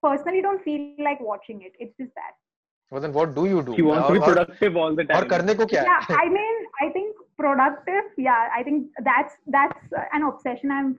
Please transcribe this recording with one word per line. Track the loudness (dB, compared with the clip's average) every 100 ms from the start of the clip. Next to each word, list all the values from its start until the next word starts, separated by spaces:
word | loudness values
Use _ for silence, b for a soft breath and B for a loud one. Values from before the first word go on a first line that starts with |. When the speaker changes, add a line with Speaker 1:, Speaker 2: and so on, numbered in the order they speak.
Speaker 1:
personally | 2 0 -2 -2
don't | -2 -4 -4
feel | -8 -8 -6 -4
like | -4 -6
watching | -8 -10 -18
it. | -18 _
It's | -18 _
just | -16 -14
that. | -18 -20 _ _ _ _ _
Speaker 2:
Well, | -8
then | -4
what | 0 0 0
do | 0
you | 0 0
do? | 2
Speaker 3:
She |
wants | 4 4 4
to |
be | 4
Speaker 2:
और, | 4
और, |
Speaker 3:
productive | 4 2 0 0 2
all | 0 0
the | 2
Speaker 2:
और | 2
Speaker 3:
time. | 2
Speaker 2:
करने | 0 2 2
को | 2
क्या | 2
है? | 4
Speaker 1:
Yeah, | 2 2 0
I | 2 0
mean, | 0 -4 -6 -4
I | -4 -4
think | -6 -10 -18 _
productive, | 0 2 2 0 -4 -4 -4 -4 2
yeah, | 2 2 -2
I | -2
think | -2 -4 -6 0
that's, | 2 0 -6 -2 2
that's, | 2 0 -10 -8
uh, | -4 -2
an | -2
obsession | -4 -8 -6 -4 -2
I'm | -2